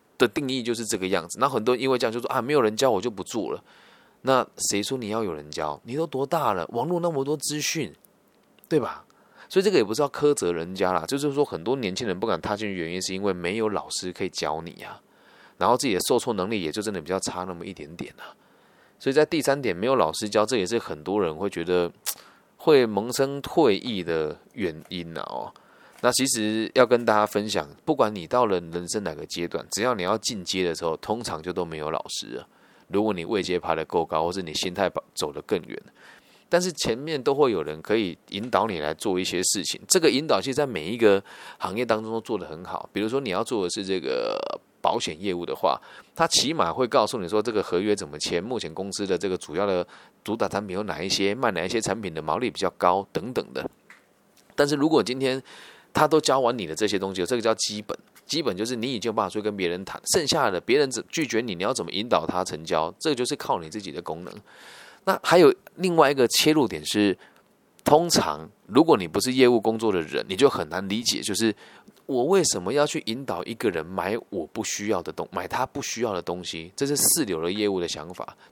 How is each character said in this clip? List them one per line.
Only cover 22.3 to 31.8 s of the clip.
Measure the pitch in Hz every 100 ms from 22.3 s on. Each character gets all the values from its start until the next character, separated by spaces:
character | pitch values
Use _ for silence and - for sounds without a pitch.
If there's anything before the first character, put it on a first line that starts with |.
| - _ -
会 | - 147 120
萌 | 101 113
生 | 123 139 143
退 | - - 143 95
意 | - 104
的 | 85 82 76 73 -
原 | - 92 78 76
因 | 90 82 80
啊， | -
哦。 | - - - _ - - -
那 | 123
其 | 123 131
实 | 120 107 110 110
要 | - 123
跟 | 120
大 | 117
家 | 107 104
分 | 104 104
享， | 101 73 -
不 | -
管 | 139 113
你 | 107 82
到 | 123 120
了 | 92
人 | 85 85 87
生 | 107
哪 | 95
个 | 76 80
阶 | - 85
段， | - -
只 | -
要 | 117
你 | 117
要 | 90 110
进 | - 110
阶 | 90 95
的 | 90
时 | 80
候， | 85 80
通 | - 110
常 | 117 82
就 | 82
都 | 90
没 | 85
有 | 80